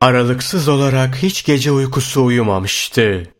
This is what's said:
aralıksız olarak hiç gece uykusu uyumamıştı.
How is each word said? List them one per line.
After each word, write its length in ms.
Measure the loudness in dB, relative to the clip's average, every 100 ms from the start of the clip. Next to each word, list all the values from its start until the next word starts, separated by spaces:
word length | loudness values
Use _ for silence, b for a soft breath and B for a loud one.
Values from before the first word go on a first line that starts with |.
aralıksız 680 | 2 2 0 -2 -4 -2 0
olarak 540 | 2 2 0 0 -2
hiç 220 | -2 -2
gece 280 | 0 0 2
uykusu 520 | 0 0 -2 -2 0
uyumamıştı. 1040 | 2 2 0 0 -2 -6 -4 0 0 0 -6